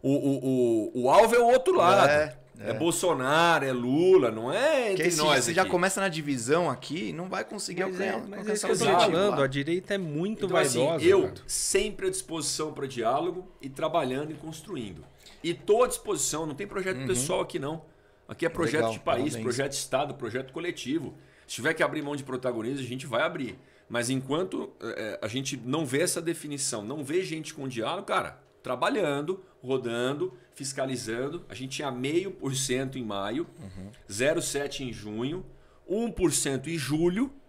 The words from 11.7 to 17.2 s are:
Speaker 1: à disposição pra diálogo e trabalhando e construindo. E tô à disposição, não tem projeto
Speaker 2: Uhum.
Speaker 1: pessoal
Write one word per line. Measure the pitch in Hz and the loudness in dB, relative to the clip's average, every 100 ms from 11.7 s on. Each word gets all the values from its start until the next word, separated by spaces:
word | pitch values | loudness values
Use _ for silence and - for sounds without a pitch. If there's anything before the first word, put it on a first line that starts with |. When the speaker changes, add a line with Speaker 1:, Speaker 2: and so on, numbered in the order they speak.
| 196 214 - 190 | 2 0 -2 -4
Speaker 1:
à | |
disposição | 185 - 160 139 - 156 | -4 -6 -6 -4 -4 -4
pra | 139 139 | -4 -8
diálogo | 117 113 135 170 175 - - | -2 0 2 0 -6 -12 -14
e | 139 | -14
trabalhando | 135 156 165 135 131 151 | -4 0 0 0 -2 -4
e | 151 | -8
construindo. | 156 156 - 165 107 80 71 - - - | -12 -14 -10 -8 -8 -12 -18 -20 -20 -10
E | 160 | -6
tô | 165 - 214 | -6 2 4
à | 247 | 4
disposição, | - - 170 - 151 160 | 0 -4 -2 -2 -2 -4
não | 135 | -6
tem | 202 | -8
projeto | 202 185 185 | -6 -4 -4
Speaker 2:
Uhum. | 135 | -2
Speaker 1:
pessoal | 185 | -2